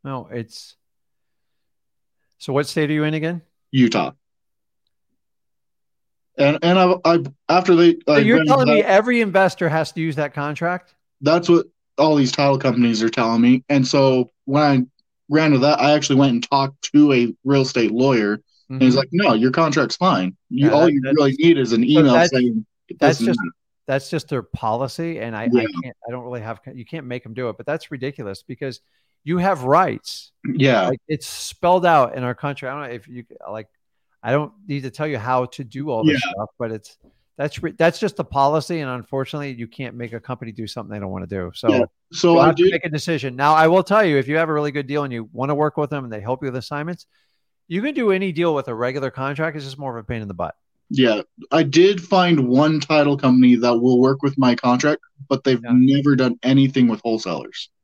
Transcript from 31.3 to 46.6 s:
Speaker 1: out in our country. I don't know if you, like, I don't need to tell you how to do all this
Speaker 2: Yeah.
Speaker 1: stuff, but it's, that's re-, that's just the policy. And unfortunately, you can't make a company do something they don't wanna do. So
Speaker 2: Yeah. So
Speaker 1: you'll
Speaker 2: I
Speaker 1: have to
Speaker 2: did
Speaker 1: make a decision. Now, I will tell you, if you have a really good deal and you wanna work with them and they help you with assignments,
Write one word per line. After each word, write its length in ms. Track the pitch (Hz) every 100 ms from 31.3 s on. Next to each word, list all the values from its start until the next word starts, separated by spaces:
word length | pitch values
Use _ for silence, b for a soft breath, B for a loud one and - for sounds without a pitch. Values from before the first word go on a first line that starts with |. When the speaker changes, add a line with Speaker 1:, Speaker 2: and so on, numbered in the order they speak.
| - - - 175 180 175
Speaker 1:
out 300 | 160 123 131
in 80 |
our 100 | 123
country. 360 | 120 143 139 131
I 20 |
don't 160 | 143 139
know 60 | 120
if 140 | -
you, 160 | 123 110 - -
like, 160 | 107 107 _ _ _ _ _
I 80 | 110
don't 220 | 139 147 _ -
need 180 | 143
to 60 | 131
tell 180 | - 156
you 100 | 135
how 280 | 113 127 123
to 180 | - 123
do 240 | 131 147
all 160 | 117 151
this 160 | 143
Speaker 2:
Yeah. 80 | -
Speaker 1:
stuff, 180 | 95 107 _
but 140 | 117
it's, 260 | 110 - _ _ _ _ -
that's 240 | 147 -
re-, 120 | 165 -
that's 220 | 165 165
just 160 | 208 -
the 80 |
policy. 560 | 156 139 139 156 - 170
And 100 | 139
unfortunately, 600 | 127 - 135 131 151 143
you 160 | 123 113
can't 280 | - 131 120
make 180 | 120
a 60 | 113
company 320 | - 123 113
do 120 | 110 110
something 280 | - 101
they 60 | 101
don't 120 | 98
wanna 160 | 95 90
do. 240 | 101 87 -
So 120 | -
Speaker 2:
Yeah. 80 | - 120 _ _
So 200 | - 175
Speaker 1:
you'll 80 | 170
Speaker 2:
I 40 | 160
Speaker 1:
have 80 | 170
to 80 |
Speaker 2:
did 80 | 180
Speaker 1:
make 140 | 170 175
a 40 |
decision. 460 | 151 - 160 131 123
Now, 180 | 143
I 140 | 156 160
will 160 | 185
tell 220 | 180 208 196
you, 100 | 143
if 120 | 131
you 80 | 151
have 100 | 160
a 60 |
really 180 | 151 147
good 160 | 143 135
deal 160 | 147
and 80 | 143
you 160 | 120 110
wanna 220 | - 135 147
work 200 | 151 151
with 140 | 143
them 160 | 147 127
and 80 |
they 80 | 110
help 200 | 104 127
you 40 | 143
with 80 |
assignments, 520 | 127